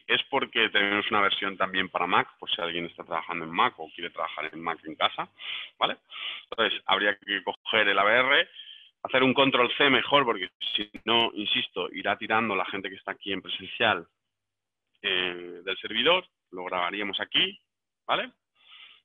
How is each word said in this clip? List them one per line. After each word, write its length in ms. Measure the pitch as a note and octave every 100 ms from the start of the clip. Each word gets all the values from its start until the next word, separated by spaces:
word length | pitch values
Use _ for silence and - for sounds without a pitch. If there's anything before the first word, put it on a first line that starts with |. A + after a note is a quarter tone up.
| -
es 160 | A#2+
porque 440 | - C#3 B2 A#2+ A2
tenemos 400 | G#2 G2+ G2+ G2+
una 120 | A2
versión 340 | G2 - G2 F#2
también 320 | F#2+ F#2 F#2
para 180 | F2+ F2
Mac, 220 | G#2 C3+ -
por 120 | F2+
si 100 | -
alguien 240 | E2+ E2+
está 200 | E2+ -
trabajando 400 | E2+ E2 - E2+
en 80 | D#2+
Mac 220 | E2+ A#2+ -
o 120 | D#2+
quiere 160 | - E2+
trabajar 400 | E2 E2 - D#2
en 80 | D#2
Mac 200 | E2 D#2+
en 120 | D#2 D2
casa, 340 | G2+ - F3 - - - - -
¿vale? 180 | - C4+ _ - - - -
Entonces, 320 | - G#2+ -
habría 320 | - F#2+ G#2 G2+
que 260 | - G2+
coger 460 | F#2 F#2+ - A2 G#2
el 100 | G2
A 60 |
B 80 | G2+
R, 380 | A#2 B2+ C#3+ F3 - - - - _
hacer 180 | - C3
un 120 | C3
control 380 | B2 C3+ B2 A#2+ -
C 100 | C#3+
mejor, 360 | B2+ - C#3+
porque 260 | B2+ G#2+ F#2 - -
si 160 | - G#2 -
no, 260 | - A#2 A#2
insisto, 540 | - G2+ B2+ B2 - F2
irá 260 | - G2 G2+
tirando 360 | G#2 A2 A2+ F#2+
la 100 | F2+
gente 240 | G2+ F#2+
que 60 | F#2+
está 160 | -
aquí 200 | G2 G2
en 80 | F#2+
presencial, 640 | F2 - F#2 - A#2 F#2+ E2 _ _ _ _ _ _ _ _ _
eh, 600 | G2+ F#2 F#2 F2 F2 F2
del 140 | F#2 F#2
servidor, 480 | G#2+ A2 B2+ F#3 - _ _
lo 140 | F#2
grabaríamos 560 | F2+ F2+ F2 G2+ G2+ F#2+
aquí, 380 | G2+ C#3+ F#3 G3 _ _ _ _
¿vale? 280 | - D3 B3 - _ _ _ - - -